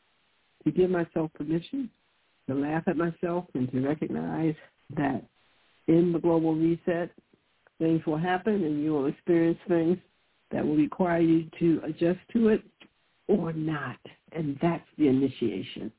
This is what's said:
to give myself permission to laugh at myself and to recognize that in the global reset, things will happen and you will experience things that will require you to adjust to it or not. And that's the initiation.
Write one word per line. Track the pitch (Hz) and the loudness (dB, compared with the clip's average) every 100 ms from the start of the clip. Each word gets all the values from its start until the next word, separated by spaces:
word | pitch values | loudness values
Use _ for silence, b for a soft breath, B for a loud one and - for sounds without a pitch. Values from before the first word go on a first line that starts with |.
| _ _ _ _ _ _ | _ _ _ _ _ _
to | 156 | -2
give | 165 185 | 2 2
myself | 175 165 165 156 | 0 -2 -2 -4
permission | - 147 165 170 277 247 - _ _ _ _ - | -6 -4 -4 -4 -8 -8 -12 _ _ _ _ -6
to | |
laugh | 135 147 160 175 | -4 -2 -2 -2
at | 156 | -2
myself | 170 165 175 175 175 | -2 -4 -4 -4 -6
and | 139 127 | -4 -4
to | 127 | -2
recognize | 135 151 151 156 160 156 160 156 - _ _ 147 | -2 -4 -4 -6 -6 -2 -2 -4 -12 _ _ -4
that | 143 135 - _ _ _ _ _ - | -2 -4 -8 _ _ _ _ _ 2
in | 165 175 | 4 4
the | 165 | 2
global | 170 165 160 | 2 2 2
reset, | 160 165 170 - 170 175 - _ _ _ _ _ _ | 0 0 0 -2 -4 -4 -12 _ _ _ _ _ _
things | 160 160 165 | 0 2 0
will | 156 | -2
happen | 180 180 220 208 | 0 0 0 0
and | 160 147 | 0 -2
you | 156 | 0
will | 151 139 | 0 -2
experience | - - 170 165 165 - | -4 0 4 4 0 0
things | 170 165 185 - _ _ _ _ | 0 2 0 -4 _ _ _ _
that | 135 143 | -4 0
will | |
require | 151 151 - 180 170 | 2 0 0 0 2
you | 165 165 160 - | 4 2 0 0
to | 170 156 | 2 2
adjust | - 160 170 185 - | -2 -2 0 -2 -2
to | 233 220 | 2 2
it | 214 - _ - _ _ _ - | 2 -2 _ -20 _ _ _ 0
or | 202 165 | 0 0
not. | 160 156 147 131 - - - _ | -4 -4 -4 -8 -12 -18 -20 _
And | 165 156 135 | -6 -6 0
that's | 170 165 - - | 0 -2 -8 0
the | 147 | 2
initiation. | 131 135 - 117 95 - - 107 | 4 2 0 -4 -4 -8 -10 -12